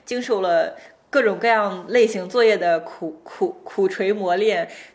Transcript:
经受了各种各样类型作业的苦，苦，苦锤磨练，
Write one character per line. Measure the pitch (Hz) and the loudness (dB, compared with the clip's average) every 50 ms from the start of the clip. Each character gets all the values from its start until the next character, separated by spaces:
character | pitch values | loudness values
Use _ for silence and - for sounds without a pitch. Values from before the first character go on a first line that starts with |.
| _ | _
经 | - 247 247 | -8 -6 -6
受 | 247 269 226 196 | -4 -2 -2 0
了 | 190 180 170 165 160 - - - - - - _ _ _ | 0 2 2 2 2 0 -4 -10 -18 -20 -20 _ _ _
各 | - 277 247 | 0 2 2
种 | 214 190 170 | 2 0 0
各 | - 233 | 2 2
样 | 226 220 208 202 185 180 175 226 | 2 2 2 -2 -4 -8 -6 0
类 | 233 247 226 | 2 4 4
型 | 220 220 196 180 185 | 4 2 -2 -8 -2
作 | - 247 233 | 0 2 4
业 | 220 208 185 | 4 4 2
的 | 175 175 165 160 | 2 2 0 0
苦， | 160 - - - 175 160 156 - - | -2 -6 -12 -10 -10 -10 -10 -12 -18
苦， | - - - 196 170 - - - | -20 -6 -4 -4 -4 -4 -8 -16
苦 | - - - 196 185 | -8 -2 0 0 0
锤 | - - 196 190 | 0 0 -2 0
磨 | 214 208 190 175 175 | 0 0 0 0 0
练， | 185 214 220 196 175 165 - - - - - _ | 2 2 2 0 0 -2 -6 -10 -16 -20 -20 _